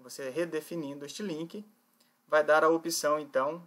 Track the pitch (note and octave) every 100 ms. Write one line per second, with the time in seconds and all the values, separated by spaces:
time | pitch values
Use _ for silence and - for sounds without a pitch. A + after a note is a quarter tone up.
0 | B2+ - C3+ C#3 E3+ D#3 - E3+ C#3 C#3+
1 | C#3+ - G#3 D#3 E3 G#3 - _ _ _
2 | _ _ - D3+ D3 D#3 D#3+ E3 E3 E3
3 | D3 D3+ C#3+ C3 C#3+ E3+